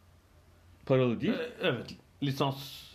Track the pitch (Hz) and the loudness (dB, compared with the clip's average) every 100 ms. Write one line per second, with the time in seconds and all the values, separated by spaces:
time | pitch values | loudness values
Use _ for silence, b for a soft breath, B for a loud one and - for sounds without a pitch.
0 | - - _ - - - - - - 131 | -20 -20 _ -20 -20 -20 -20 -12 2 4
1 | 123 104 160 180 160 - 165 117 - - | 4 2 0 0 -4 -2 0 0 -6 -14
2 | - - 143 135 139 135 - - - | -20 -4 -2 2 0 -2 -10 -14 -16